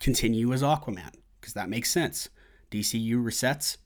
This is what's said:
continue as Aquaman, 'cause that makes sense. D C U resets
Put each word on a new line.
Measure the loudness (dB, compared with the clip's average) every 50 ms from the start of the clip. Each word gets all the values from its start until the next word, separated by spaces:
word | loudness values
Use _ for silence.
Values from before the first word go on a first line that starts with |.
continue | 0 2 2 4 4 2 4 4 2 2
as | 2 2
Aquaman, | 4 2 2 2 0 -4 -8 -8 -10 -14 -18 -20 -20 _ _ _
'cause | -16 -10 -8
that | -6 -4 -4
makes | -2 -2 0 0
sense. | 2 2 2 0 -2 -6 -10 -10 -12 -20 -20 -20 -20 -20 _ -8
D | -4 -4 -2
C | -2 -2 0
U | 0 2 2 2
resets | 0 0 -2 0 0 0 0 0 -2 -6 -6 -6 _